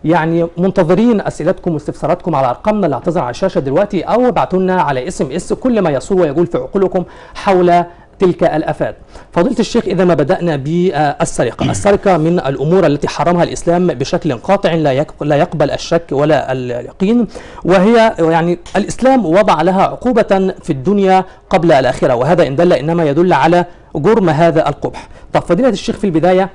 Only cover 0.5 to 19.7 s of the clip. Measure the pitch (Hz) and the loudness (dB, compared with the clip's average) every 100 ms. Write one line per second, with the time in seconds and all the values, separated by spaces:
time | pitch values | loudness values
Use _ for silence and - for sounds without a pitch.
0.5 | - 190 190 160 180 233 220 156 - 160 | -2 -2 0 0 2 2 2 -2 -4 -4
1.5 | 185 - 156 - - 143 165 - 151 135 | -2 -4 -4 -6 -6 -4 -4 -2 -2 -2
2.5 | - - 214 180 127 180 170 127 120 190 | -2 -2 0 -2 -2 -4 -4 -4 -4 -2
3.5 | 185 135 139 202 190 151 208 247 175 131 | -2 -2 -2 -2 -4 -2 0 2 0 -2
4.5 | 185 185 185 147 135 131 - 160 147 - | 0 0 0 0 -2 -6 -6 -6 -6 -6
5.5 | 208 262 226 175 135 - 190 165 139 175 | -4 0 0 0 -2 -2 0 0 0 -2
6.5 | 143 131 202 185 185 170 - - - - | -2 -4 -2 0 -2 -6 -12 -20 -6 0
7.5 | 185 175 175 175 - - - 185 175 165 | 2 4 2 0 -8 -20 -2 0 2 0
8.5 | 151 156 151 131 104 - - - - 190 | 0 -4 -4 -6 -6 -18 -20 -6 -2 0
9.5 | 233 214 240 202 180 180 160 143 185 175 | 0 -2 -2 -2 0 2 2 0 0 -2
10.5 | 147 135 175 180 143 147 143 170 - 131 | -4 -2 0 0 0 -2 -2 -6 -2 -4
11.5 | - 135 113 208 202 196 175 156 175 139 | -2 -4 -2 0 2 2 2 2 0 -2
12.5 | 135 139 180 170 143 - - 151 175 156 | -4 0 2 2 0 -4 -2 0 2 0
13.5 | 123 - 170 180 127 135 185 160 120 - | -2 -2 0 0 -2 -4 -4 -4 -6 -2
14.5 | 123 185 165 147 131 147 - 147 147 170 | 0 0 0 0 0 -4 -6 -2 0 0
15.5 | 156 143 131 - 170 - 135 151 151 - | 0 -2 -2 -2 -4 -2 -2 2 0 0
16.5 | 131 123 120 120 - 190 240 214 - - | -6 -6 -8 -10 -4 0 0 0 -6 -20
17.5 | - - 190 190 233 220 220 165 165 170 | -10 0 4 4 4 4 2 0 2 0
18.5 | 170 - 185 208 - 254 262 185 170 208 | -4 -4 -4 -4 0 2 2 2 2 2
19.5 | 160 165 | 2 2